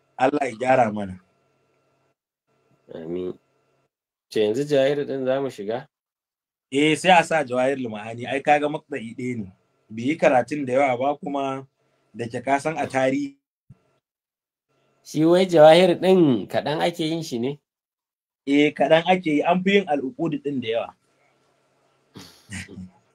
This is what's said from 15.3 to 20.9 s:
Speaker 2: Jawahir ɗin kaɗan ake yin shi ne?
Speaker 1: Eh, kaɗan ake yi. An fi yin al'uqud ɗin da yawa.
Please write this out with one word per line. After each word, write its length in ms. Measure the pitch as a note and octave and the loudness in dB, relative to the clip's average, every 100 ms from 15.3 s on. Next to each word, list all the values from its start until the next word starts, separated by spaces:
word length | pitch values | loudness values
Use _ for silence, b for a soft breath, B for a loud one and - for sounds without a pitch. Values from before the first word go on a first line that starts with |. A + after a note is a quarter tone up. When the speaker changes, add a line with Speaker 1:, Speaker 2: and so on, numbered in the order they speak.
| F3+ F#3+ | 4 4
Speaker 2:
Jawahir 480 | E3 D#3 E3+ F#3 D#3+ | 8 10 10 6 2
ɗin 480 | F3+ F#3+ D3+ A2 - | 4 6 6 2 -2
kaɗan 340 | A2 A2 D#3 | -4 -4 -2
ake 160 | E3+ E3+ D#3+ | -4 -4 -4
yin 140 | E3 | -6
shi 140 | - A#2 | -6 -6
ne? 180 | B2+ D3 _ _ _ _ _ _ _ _ C#3 | -6 -8 _ _ _ _ _ _ _ _ -2
Speaker 1:
Eh, 240 | C#3+ D3 - | 2 2 0
kaɗan 280 | C#3+ D#3+ E3+ | 2 2 4
ake 220 | F#3 E3 D3 | 0 0 0
yi. 20 | |
An 220 | C#3+ F#3 | 0 0
fi 60 | F#3+ G3+ | 2 0
yin 80 | F#3+ | 0
al'uqud 480 | C#3+ B2+ C#3 E3 D3 | -4 -4 -6 -6 -6
ɗin 160 | C#3+ C3+ | -6 -6
da 80 | A2+ | -4
yawa. 220 | A2+ F#2 | -4 -6